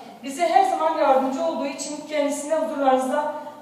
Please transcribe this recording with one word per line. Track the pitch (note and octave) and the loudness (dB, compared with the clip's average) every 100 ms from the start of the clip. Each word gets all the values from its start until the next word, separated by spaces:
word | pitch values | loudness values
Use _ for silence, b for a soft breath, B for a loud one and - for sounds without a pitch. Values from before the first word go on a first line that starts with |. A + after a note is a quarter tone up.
| B B | B B
bize | C4+ D4+ E4 | -10 -2 4
her | F#4+ | 4
zaman | F#4+ D#4+ D#4+ D#4 | 4 2 0 2
yardımcı | C4+ C4 C4 - | 4 4 2 -2
olduğu | E4 - C#4 | -2 -2 -6
için | - - D4 - | -6 -8 -10 -6
kendisine | D4+ C#4 C#4 D4 | -2 -2 -2 -2
huzurlarınızda | D#4 - C#4 C4+ B3+ C4 D4 D4+ D4+ B B | -2 -2 0 2 4 2 -2 -2 -6 B B